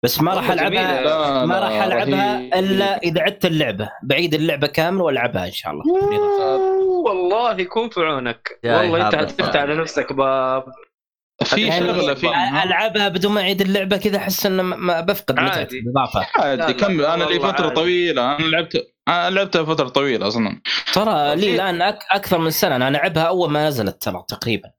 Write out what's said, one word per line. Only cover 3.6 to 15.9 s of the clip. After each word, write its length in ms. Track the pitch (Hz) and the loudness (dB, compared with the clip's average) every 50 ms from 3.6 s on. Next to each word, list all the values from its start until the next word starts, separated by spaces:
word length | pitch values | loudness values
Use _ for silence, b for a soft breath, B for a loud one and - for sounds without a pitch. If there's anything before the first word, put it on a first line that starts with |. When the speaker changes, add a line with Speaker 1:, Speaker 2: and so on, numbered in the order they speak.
| 151 123 104 95 110 104 - - - | 0 0 -2 -4 -6 -8 -8 -12 -2
Speaker 1:
بعيد 300 | 131 139 139 175 170 151 | 0 0 2 2 2 2
اللعبة 340 | 143 151 165 151 139 143 143 | 2 2 0 0 0 0 0
كامل 340 | - - 160 170 190 190 | 0 0 0 2 2 0
وألعبها 440 | 180 160 139 127 120 120 - - 92 | 0 2 2 0 0 0 -2 -2 -4
إن 60 | - | -4
شاء 200 | - - - 82 | -8 -8 -8 -8
الله. 120 | 76 73 - | -8 -2 0
Speaker 2:
أوه، 920 | 302 349 381 392 403 415 415 415 415 403 392 392 381 381 381 381 381 381 381 381 381 370 359 339 | 2 2 2 2 2 0 0 0 0 0 0 0 0 0 0 0 2 2 2 2 2 0 2 0
والله 540 | 240 202 185 180 180 190 220 240 240 220 180 | 0 0 0 0 0 2 2 2 0 0 -2
يكون 300 | 190 180 - 226 226 240 | -4 -4 -2 -4 -4 -2
في 100 | 226 185 | -2 -2
عونك. 580 | 170 160 151 135 127 123 117 - _ - - - - | 0 0 0 -2 -2 -4 -6 -6 _ -14 -14 -6 -2
Speaker 4:
يا 140 | 117 117 113 | 2 2 2
Speaker 2:
والله 280 | 107 - 165 165 107 | 4 2 2 2 2
أنت 80 | 107 - | 2 2
Speaker 4:
إيهاب 120 | 151 151 - | 0 -2 -2
Speaker 2:
حتفتح 180 | - - - | -2 -4 -4
Speaker 4:
الصراحة. 220 | - - 147 143 143 | 0 0 0 0 0
Speaker 2:
على 80 | 151 | -2
نفسك 380 | 156 160 160 - - 131 - 143 | -2 -4 -4 -4 -4 -4 -4 0
باب. 500 | 135 139 135 135 135 131 131 131 135 131 - 127 - - _ _ _ _ _ _ _ _ _ _ _ - | 0 0 2 2 0 0 0 -2 -2 -4 -8 -16 -20 -20 _ _ _ _ _ _ _ _ _ _ _ -2
Speaker 3:
في 280 | - - 202 220 - | 0 2 2 2 2
Speaker 2:
حتفتح 20 | 160 | 0
على 120 | 175 175 180 | 0 0 0
Speaker 3:
شغلة 240 | 180 180 160 147 | 0 0 0 0
Speaker 2:
نفسك 60 | 139 131 | -2 0
Speaker 3:
في 100 | 175 170 | 0 0
Speaker 2:
باب. 80 | 160 | 0
Speaker 1:
أ-، 280 | 170 180 196 139 - 196 | 0 0 0 0 0 0
ألعبها 440 | 185 180 175 208 220 - 214 208 202 | 0 0 0 0 0 0 0 0 0
بدون 240 | 170 185 175 202 | 0 0 0 0
ما 100 | 208 208 | 0 2
أعيد 200 | 190 185 196 185 | 0 0 0 0
اللعبة 360 | 202 190 196 202 190 190 202 190 | 0 0 2 0 0 0 -2 0
كذا 200 | 196 208 190 202 | 0 0 0 0
أحس 280 | 196 196 185 - - | -2 -2 -4 -2 0
إن 160 | 208 190 185 | 0 0 0
ما، 140 | 185 185 180 | 0 -2 -2
ما 260 | - - 180 175 165 | -2 -2 -2 0 0
بفقد 320 | 170 180 202 - - - 131 123 | 0 -2 -2 -2 -2 -2 0 0
متعة 100 | 160 190 190 165 | 2 0 0 -2
Speaker 2:
عادي. 220 | 147 - 127 131 | -4 -6 -8 -8
Speaker 1:
الإضافة. 480 | 113 120 | -8 -2